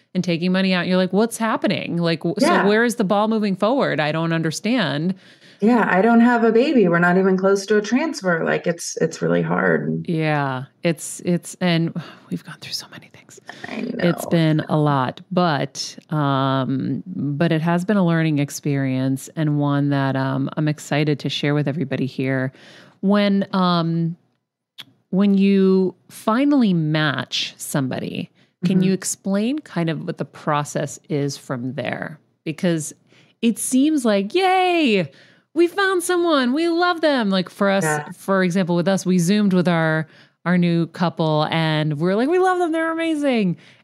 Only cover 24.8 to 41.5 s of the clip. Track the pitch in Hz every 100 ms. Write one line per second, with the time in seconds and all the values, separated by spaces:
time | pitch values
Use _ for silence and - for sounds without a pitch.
24.8 | - _ - 190 202 196 196 196 190 190
25.8 | 185 - _ - - 233 285 294 214 175
26.8 | 151 156 151 131 - - - - - 151
27.8 | 127 - - - 175 _ _ _ 180 185
28.8 | 190 185 - - 190 196 226 302 - 175
29.8 | 165 151 170 160 147 - - 147 143 147
30.8 | 147 - - 147 143 139 - 127 127 123
31.8 | - - - 156 _ _ 160 147 180 165
32.8 | 147 - _ _ _ - 233 - - 262
33.8 | 302 302 233 202 196 349 370 370 370 339
34.8 | 277 196 147 - - _ _ 311 339 392
35.8 | 381 370 339 359 339 285 247 294 339 330
36.8 | 349 339 311 269 202 190 170 - 196 196
37.8 | 156 151 247 - - 190 185 190 175 175
38.8 | 175 190 180 185 165 208 208 185 175 170
39.8 | 160 156 156 - - _ 165 180 175 170
40.8 | 160 - 170 - 160 151 156